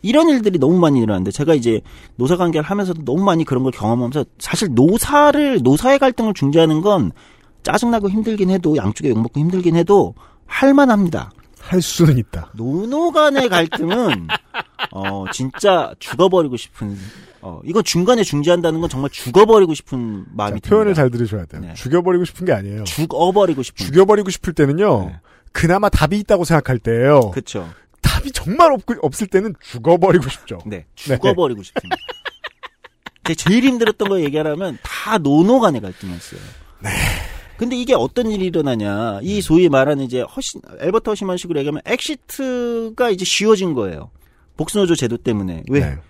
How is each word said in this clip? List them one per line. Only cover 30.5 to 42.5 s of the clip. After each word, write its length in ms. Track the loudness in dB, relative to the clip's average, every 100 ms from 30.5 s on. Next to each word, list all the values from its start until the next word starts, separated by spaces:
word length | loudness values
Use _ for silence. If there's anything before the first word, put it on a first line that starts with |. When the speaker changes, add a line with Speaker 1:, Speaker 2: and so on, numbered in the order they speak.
| -14
Speaker 1:
네, 220 | -12 -14 -16 _ -4
Speaker 2:
네. 100 | 0
Speaker 1:
죽어버리고 460 | 0 0 0 -2
싶습니다. 340 | -8 -10 -8 -10 -10 -16 -16 _ -20 _ -20 _ -20 _ -20 _
제가 100 | -8 -4
제일 280 | 0 2
힘들었던 440 | 2 2 -2 0 -2
거 120 | -2
얘기하라면 560 | -2 -2 -4 -4 -6 -10
다 360 | -12 -12 -4 -2
노노 420 | 2 4 4 4
간의 220 | 2 0
갈등이었어요. 580 | -8 -12 -12 -12 -14 -18 -20 -20 -20 -14
Speaker 2:
네. 80 | -8 -4 -2 -4 -10 -14 -18 -8
Speaker 1:
근데 200 | -6 -4
이게 160 | 0
어떤 360 | 0 0 -2 -2
일이 160 | -2 -2
일어나냐. 720 | -2 -2 -2 -4 -4 -4 -6
이 200 | -6 -6
소위 260 | 2 4 6
말하는 340 | 4 2 0
이제 180 | -4 -6
허신-, 400 | -6 -10 -12 -12 -20 -8
엘버트 300 | -2 -2 -4
허시먼식으로 480 | -6 -6 -8 -6 -6
얘기하면 240 | -4 -8
엑시트가 1300 | -6 -6 -6 -12 _ -10 -6